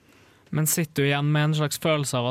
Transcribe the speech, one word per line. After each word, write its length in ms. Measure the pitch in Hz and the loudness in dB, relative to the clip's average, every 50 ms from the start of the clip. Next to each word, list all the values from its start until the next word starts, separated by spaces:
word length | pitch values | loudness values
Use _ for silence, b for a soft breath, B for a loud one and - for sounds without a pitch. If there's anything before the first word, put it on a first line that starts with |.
| b b b b b b b b b _ - | b b b b b b b b b _ -4
Men 140 | 151 156 151 | -2 -2 0
sitter 320 | - 180 165 - - 143 | 0 -2 -4 -2 -2 0
du 60 | 139 143 | 0 2
igjen 220 | 143 143 147 147 151 | 2 0 0 2 2
med 140 | 151 151 151 | 2 2 2
en 60 | 156 151 | 0 0
slags 220 | 151 143 - - | -2 -2 -2 -2
følelse 380 | - 165 156 147 143 - - 123 | 0 0 0 0 0 -2 -2 -2
av 80 | 120 123 | -2 -2